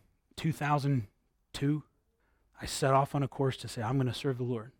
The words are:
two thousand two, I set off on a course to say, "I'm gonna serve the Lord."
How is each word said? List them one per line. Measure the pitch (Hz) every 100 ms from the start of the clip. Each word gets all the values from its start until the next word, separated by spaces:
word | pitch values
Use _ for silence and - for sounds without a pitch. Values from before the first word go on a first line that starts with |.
| _ _ _ -
two | 160
thousand | - 147 147 143 131 104 _ _ _ _
two, | - 143 151 - _ _ _ _ _ _ -
I | -
set | - 135
off | 135 139
on | 143
a | 135
course | - 135 -
to | 117
say, | 123
"I'm | 135 139
gonna | 127
serve | - 143 127
the |
Lord." | 123 117 127